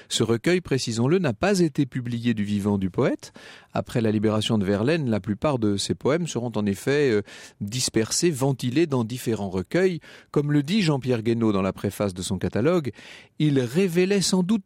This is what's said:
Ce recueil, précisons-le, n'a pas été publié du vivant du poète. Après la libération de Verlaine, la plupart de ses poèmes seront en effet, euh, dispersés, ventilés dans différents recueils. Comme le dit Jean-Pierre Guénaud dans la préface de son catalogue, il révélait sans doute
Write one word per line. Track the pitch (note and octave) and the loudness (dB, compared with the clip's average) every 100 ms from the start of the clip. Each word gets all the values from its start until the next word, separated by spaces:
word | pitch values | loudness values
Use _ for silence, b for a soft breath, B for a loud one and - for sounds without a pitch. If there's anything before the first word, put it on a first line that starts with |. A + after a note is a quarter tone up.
| B | B
Ce | - | -2
recueil, | A2+ A#2 - F3+ | 0 0 0 0
précisons-le, | - C3 - A2 B2 F#3 | 0 -4 -2 -2 0 2
n'a | E3 | 0
pas | A2 F#3 G3 | 0 0 2
été | E3+ - C#3 | 2 0 -2
publié | C3+ A#2+ A#2 A#2 | -4 -6 -2 0
du | A2 | 0
vivant | G2+ G#2 G2+ G2+ | 0 0 0 0
du | F#2+ | 0
poète. | G2+ C#3+ D4+ - B B B B | 0 0 -2 -8 B B B B
Après | A2+ F#2+ C3 | -8 -4 -2
la | A2 | 0
libération | G#2+ G#2+ A2 - A2+ | 2 2 2 2 0
de | F#2+ | 2
Verlaine, | G2+ A#2 E3+ C3 | 2 2 0 0
la | G#2+ | -2
plupart | G2+ G2+ D#3 C3 | -2 -2 0 0
de | G#2+ G2+ | 0 0
ses | - F2+ | -2 -2
poèmes | B2 D#3+ D#3+ | 0 0 -2
seront | B2 A#2+ A2 | -4 -4 -2
en | G#2 | -2
effet, | G2 - C#3+ C#3+ | -2 0 2 4
euh, | G#2 G2+ B B B | 2 -2 B B B
dispersés, | G2+ B2 - A2+ A2 - F3 | -8 -4 -2 0 0 0 0
ventilés | C3+ C3+ C3+ B2+ B2 E3+ | 0 0 -2 -2 0 0
dans | C3+ A2+ | 0 -2
différents | B2 - G#2+ G2 | -4 -4 -2 -2
recueils. | F#2 F#2 E3 F#3+ E3+ B B B | -4 -2 2 2 0 B B B
Comme | D3 D3 | -2 2
le | D3 | 2
dit | C#3 A3 | 2 2
Jean-Pierre | E3 C#3+ B2 A#2+ | 2 2 0 0
Guénaud | A2 A#2 A2+ | 0 2 2
dans | G2 | 2
la | F#2+ | 0
préface | F#2 G#2 - G2+ | -2 -4 -2 -2
de | F2+ | -2
son | F2+ F#2 | -4 -4
catalogue, | F#2 G#2+ C3+ F3+ C3 B B B B - | -2 0 2 0 -2 B B B B 0
il | D3+ C#3 | 2 2
révélait | B2 C#3 G3 E3+ F#3 G3+ | 2 2 2 2 2 2
sans | E3 F#3 | 2 2
doute | F3+ A3 | 2 0